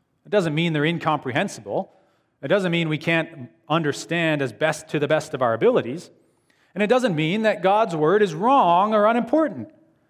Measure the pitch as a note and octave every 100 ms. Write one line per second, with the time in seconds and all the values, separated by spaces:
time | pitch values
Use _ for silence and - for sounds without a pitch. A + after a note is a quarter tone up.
0 | _ _ - G#3 E3 D3+ E3+ D#3 D3+ E3+
1 | E3 D3 C3+ B2+ G3 - G2+ B2 F#3+ _
2 | _ _ _ _ C3+ G3 F3+ E3+ D#3+ D3+
3 | - E3 D#3+ C#3+ B2 _ _ D#3 D3+ C3+
4 | - E3 E3 D3 C3+ G#2+ D#3 D#3 - D#3
5 | C#3 D#3 D3+ C3+ B2+ A2+ G#3 A#3 A2+ D3+
6 | - _ _ _ _ _ _ F3+ G#3 B3+
7 | B3 D3+ D#3 G3+ A3 F#3+ F3+ G#3 A3 E3+
8 | D3+ G3+ G3+ D#3 A3+ C#4 F#3 F3 G#3 A3
9 | G#3 A#3+ A#3 D#4 D4+ D3 G#2 _ _ _